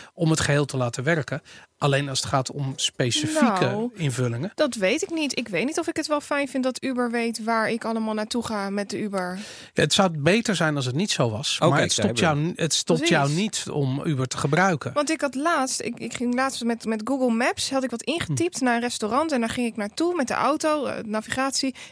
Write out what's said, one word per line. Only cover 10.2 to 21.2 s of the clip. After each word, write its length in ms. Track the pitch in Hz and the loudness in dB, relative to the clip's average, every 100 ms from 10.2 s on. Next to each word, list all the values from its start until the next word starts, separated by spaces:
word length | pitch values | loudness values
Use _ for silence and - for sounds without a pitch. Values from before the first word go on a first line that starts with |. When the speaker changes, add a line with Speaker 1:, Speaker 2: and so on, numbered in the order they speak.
| 143 214 226 185 | 4 4 4 2
Speaker 1:
zijn 200 | 160 147 | 2 2
als 100 | 127 | 0
het 100 | 131 | 0
niet 160 | 208 | 0
zo 180 | - 123 | 2 2
was. 260 | 107 151 - | 0 -2 2
Speaker 3:
Oké, 100 | 156 | 4
Speaker 1:
Maar 100 | 143 | 4
het 140 | 170 - | 2 2
Speaker 3:
daar 100 | - | 2
Speaker 1:
stopt 140 | 120 | 4
Speaker 3:
hebben 160 | 170 147 | 4 4
we 40 | |
Speaker 1:
jou 100 | 160 - | 0 0
n-, 40 | |
het 120 | 165 | 0
stopt 340 | - - 247 330 | 0 2 2 4
jou 160 | 165 143 | 4 4
Speaker 2:
Precies. 160 | 156 | 2
Speaker 1:
niet 240 | 214 - - | 0 -2 -4
om 300 | 151 139 135 175 | -2 0 0 -2
Uber 220 | 135 127 | -2 -2
te 100 | - | -2
gebruiken. 560 | 143 156 190 160 120 | 0 4 4 2 -2
Speaker 2:
Want 160 | 285 294 | -2 0
ik 120 | 320 | 0
had 140 | 285 262 | -2 -2
laatst, 460 | 311 320 262 - | 0 0 0 -2
ik, 180 | - 240 | -6 -8
ik 140 | 233 | -10
ging 200 | - 240 247 | -4 -2 0
laatst 280 | 269 262 | 0 -2
met, 220 | 233 226 - | -2 -2 -2
met 160 | 220 | -4
Google 280 | 220 269 254 | -2 0 2
Maps, 400 | 226 269 403 - | 2 0 0 -2
had 120 | 269 | -2
ik 60 | 254 | -2
wat 140 | 233 | -4
ingetypt 460 | - 330 - 139 349 | -4 -4 -2 0 0
Speaker 1:
Hm. 120 | - | 0
Speaker 2:
naar 120 | 254 233 | 0 0
een 60 | |
restaurant 500 | 240 - 214 247 320 | -2 -4 -2 0 2
en 80 | 262 | 0
daar 100 | 226 | 0
ging 180 | - 240 | -2 -4
ik 80 | 220 | -2
naartoe 400 | 208 - 330 349 | -6 -2 0 0
met 120 | 247 | 0
de 60 | |
auto, 520 | - 247 302 311 302 240 | 2 2 2 2 0 -2
eh, 180 | - | -4
navigatie. 720 | 220 214 | -4 -6